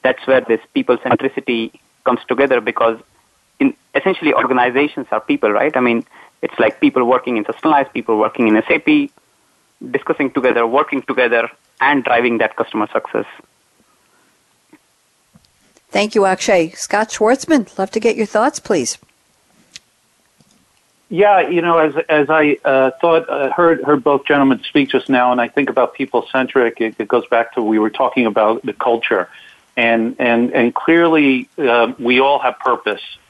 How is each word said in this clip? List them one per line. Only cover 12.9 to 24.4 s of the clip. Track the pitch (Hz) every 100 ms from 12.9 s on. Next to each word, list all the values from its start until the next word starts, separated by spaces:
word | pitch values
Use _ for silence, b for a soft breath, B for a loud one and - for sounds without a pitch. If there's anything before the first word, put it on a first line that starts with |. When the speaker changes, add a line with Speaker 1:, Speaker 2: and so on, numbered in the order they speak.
Speaker 1:
success. | 107 - 110 110 - - _ _ _ _ _ _ _ _ _ _ _ _ _ _ _ _ _ _ _ _ _ _ _ _
Speaker 2:
Thank | 202 208
you, | 214
Akshay. | 196 185 - 190 165
Scott | - - 202 220
Schwartzman, | - 214 269 - 302 190 -
love | 196
to | 220
get | 226 226
your | 214
thoughts, | 214 247 -
please. | - 185 117 - _ _ _ _ _ _ _ - _ _ _ _ _ _ _ _ _ _ _ _ _
Speaker 3:
Yeah, | 165 208 190 151
you | 175
know, | 170 165
as, | 156 160 -
as | 151 143
I, | 160 151 139
uh, | 139 135 131 131
thought, | 170 165 165
uh, | 139 135
heard, | - 170 160
heard | 135 147
both | 147 139
gentlemen | - 147